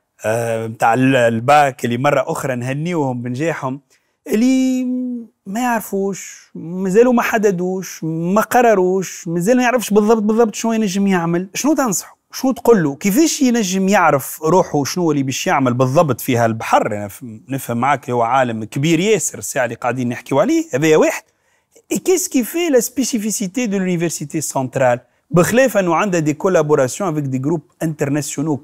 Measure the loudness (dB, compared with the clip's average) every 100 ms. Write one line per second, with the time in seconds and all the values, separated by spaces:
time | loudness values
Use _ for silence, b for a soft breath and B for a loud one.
0 | _ _ -4 -2 -2 -4 -6 -2 2 4
1 | 4 4 2 2 4 4 4 0 -4 0
2 | 2 2 0 -4 -4 -4 -4 -4 -4 -2
3 | -2 -4 -6 -4 -4 -4 -6 -8 _ _
4 | _ _ -4 0 2 2 0 -2 -2 -4
5 | -6 -8 -12 _ -10 -4 -2 -2 -2 -4
6 | -4 -6 -12 -20 -18 -14 -10 -4 0 2
7 | 4 2 0 0 2 0 -2 -4 -8 -8
8 | -6 -4 0 0 2 4 4 4 2 0
9 | -4 -10 -6 -2 2 2 2 0 2 2
10 | 4 2 2 2 0 0 -2 -2 0 0
11 | 2 2 2 -2 -2 -2 0 0 0 -2
12 | -6 _ _ -4 -2 0 4 4 2 -2
13 | 0 2 2 2 0 2 0 0 2 4
14 | 4 2 -2 -4 2 2 2 0 -2 -2
15 | 0 0 -2 -4 0 2 2 2 2 2
16 | 2 0 -2 2 2 0 0 0 0 -4
17 | -8 -12 -18 -16 -10 -8 -6 -2 0 0
18 | -2 -2 2 2 0 -2 -6 -2 0 2
19 | 2 0 -2 -8 -6 -4 -4 -4 -4 -2
20 | -4 -6 -2 0 2 0 -2 0 4 6
21 | 4 0 -10 _ _ _ _ _ -6 -4
22 | 0 0 0 -2 -2 -2 2 2 2 -2
23 | -4 -4 -4 -4 -4 -4 -2 -2 -2 -2
24 | -2 -4 -8 -6 -6 -4 -4 0 2 0
25 | -4 _ -2 2 2 4 2 2 0 0
26 | 0 0 -2 -2 2 2 2 2 0 -2
27 | -4 -4 -4 -4 -2 -4 -6 -8 -6 -4
28 | -2 -2 -4 -4 -4 -4